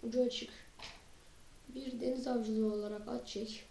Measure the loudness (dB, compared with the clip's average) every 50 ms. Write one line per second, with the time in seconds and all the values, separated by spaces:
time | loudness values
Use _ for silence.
0 | -4 0 4 6 6 6 4 0 -4 -6 -10 -14 -16 -18 -16 -12 -12 -12 -12 -14
1 | -16 -18 -20 -18 -18 -20 -20 -18 -18 -18 -18 -18 -16 -10 -10 -6 -6 -4 -4 0
2 | 2 2 2 2 2 2 2 2 4 4 4 6 6 4 4 2 0 0 -2 -4
3 | -4 -2 -4 -4 -4 -4 -4 -4 -4 -4 -6 -8 -10 -14